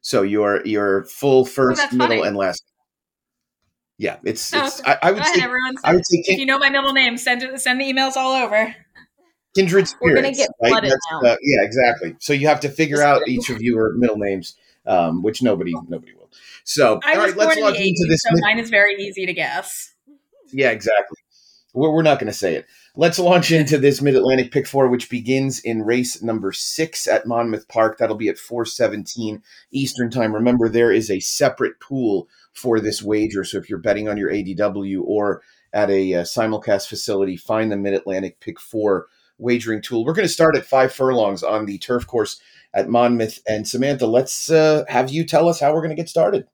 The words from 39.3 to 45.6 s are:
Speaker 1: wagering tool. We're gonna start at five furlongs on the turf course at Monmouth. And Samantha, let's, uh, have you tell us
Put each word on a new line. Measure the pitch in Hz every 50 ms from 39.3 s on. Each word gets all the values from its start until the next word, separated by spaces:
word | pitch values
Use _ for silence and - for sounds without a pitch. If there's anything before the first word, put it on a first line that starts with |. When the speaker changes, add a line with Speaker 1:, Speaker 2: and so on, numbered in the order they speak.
| _
Speaker 1:
wagering | _ 110 120 120 120 110 113 110 107 101
tool. | - 123 113 113
We're | 135 165
gonna | 185 208
start | 165 - - 165 160 151
at | 135 -
five | - - 131 131 127
furlongs | - - 135 131 131 120 110 101 98 90 -
on | 78 104 107 107
the | 101 101
turf | 95 - - 123 123 120
course | - - 120 107 101 - - _ _ _ _ _ _ _
at | 98 - -
Monmouth. | 117 120 120 120 120 117 113 110 - - _
And | - 107 107 110 -
Samantha, | - 123 127 139 143 139 131
let's, | 110 117 123 135 135 - - - -
uh, | 160 160 156 156 151 151 - -
have | - 127 131 131
you | 139 160 165
tell | 156 - 151 160 170
us | 170 -